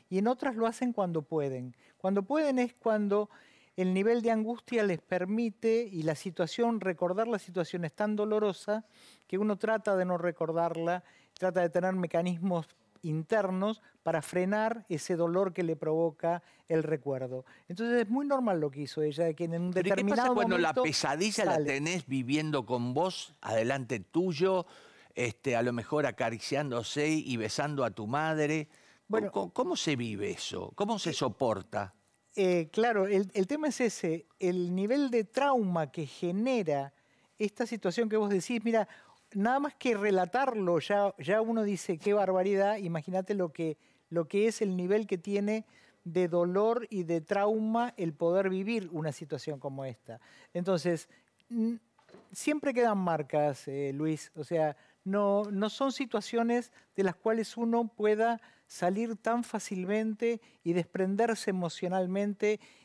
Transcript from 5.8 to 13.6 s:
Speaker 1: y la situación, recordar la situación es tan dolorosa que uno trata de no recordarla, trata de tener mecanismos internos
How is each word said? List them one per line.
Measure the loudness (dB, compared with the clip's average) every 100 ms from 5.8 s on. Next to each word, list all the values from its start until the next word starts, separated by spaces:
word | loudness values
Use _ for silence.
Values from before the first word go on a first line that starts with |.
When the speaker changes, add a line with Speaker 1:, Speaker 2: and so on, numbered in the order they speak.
| 0
Speaker 1:
y | -4
la | -2
situación, | -2 -4 -4 -2 0 0 0
recordar | -2 0 0 0 0
la | -2
situación | -4 -4 -4 -2 -4
es |
tan | -2 -2
dolorosa | 0 0 2 0 -2 -4 -4 -4 -20 -20 -20 _
que | -2
uno | 0 0
trata | 0 0 2 2
de |
no | 2 0
recordarla, | 0 -2 -2 0 0 0 -2 -2 -6 -20 _
trata | -4 -2 2
de | 2
tener | 2 0
mecanismos | 0 0 2 0 0 0 0 -2 _ _ _
internos | -4 -2 0 0 2 0